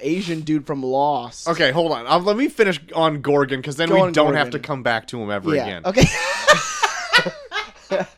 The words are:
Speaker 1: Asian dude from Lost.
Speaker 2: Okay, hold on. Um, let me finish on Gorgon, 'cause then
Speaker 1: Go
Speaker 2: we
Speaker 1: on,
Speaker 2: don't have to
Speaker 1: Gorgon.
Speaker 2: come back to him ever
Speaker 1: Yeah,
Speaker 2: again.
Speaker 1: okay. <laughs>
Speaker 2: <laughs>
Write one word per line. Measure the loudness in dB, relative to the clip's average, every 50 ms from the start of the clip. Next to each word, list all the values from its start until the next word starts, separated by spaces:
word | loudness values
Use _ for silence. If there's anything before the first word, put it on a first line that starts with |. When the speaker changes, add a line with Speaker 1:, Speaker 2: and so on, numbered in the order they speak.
| -4
Speaker 1:
Asian | -2 -2 -2 -2 -4 -6 -6 -4
dude | -2 -2 -2 -2
from | -4 -6 -6 -4
Lost. | -2 0 0 0 0 0 -2 -4 -8 -12 -8 -4 -4
Speaker 2:
Okay, | 0 2 2 2
hold | 2 2 0 0 -2
on. | -2 0
Um, | 2 2 2 4
let | 2 0
me | 2 0 0
finish | 2 2 2 2 2 -2 -8 -6 -2
on | 0 0 0 0 0 0
Gorgon, | 2 2 2 2 2 -2 -4 -6
'cause | -8 -4
then | -4 0 2
Speaker 1:
Go | 4
Speaker 2:
we | 4 4
Speaker 1:
on, | 4 4
Speaker 2:
don't | 4 4 4 4
have | 2 0 -2
to | -2 -6
Speaker 1:
Gorgon. | -6
Speaker 2:
come | -6 -8 -4 -2
back | -2 -2 -2 -2 -6
to | -8 -8 -6
him | -4
ever | -4 -4 -2 -2 -2
Speaker 1:
Yeah, | -2 -2 -4 -6 -4
Speaker 2:
again. | -4
Speaker 1:
okay. | -2 4 4 4 4 4 0 -4 -4 -4 0 2 4 4 4 2 -2 -4 -4 -4 -4 -4 -6 -4 0 2 2 2 0 -4 -10 -14 -12 -10 -10 -10 -10 -14 -20 -8 -6
<laughs> | -4 -4 -4
Speaker 2:
<laughs> | -6 -12